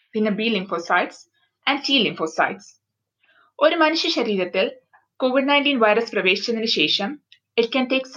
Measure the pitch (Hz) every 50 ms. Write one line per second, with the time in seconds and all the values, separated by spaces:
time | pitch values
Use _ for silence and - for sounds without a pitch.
0 | _ _ - 214 214 220 202 214 220 226 220 190 180 - 190 170 170 - 160 180
1 | 254 - - - - _ _ _ _ _ _ _ _ 262 285 277 - - 277 269
2 | 202 - 170 - 165 156 - - 151 - 202 - - - - _ _ _ _ _
3 | _ _ _ _ _ _ _ _ _ _ _ - 285 320 339 339 311 311 320 320
4 | - 330 330 294 233 226 208 190 180 180 - 185 208 - - - _ _ _ _
5 | _ _ _ - 262 254 247 277 262 277 285 285 269 285 285 240 220 214 208 220
6 | 233 - - 202 180 185 180 - - 240 226 220 226 226 - 185 151 147 - -
7 | 196 226 302 - _ _ - _ _ _ _ 233 233 233 - 262 - 247 262 262
8 | 262 - -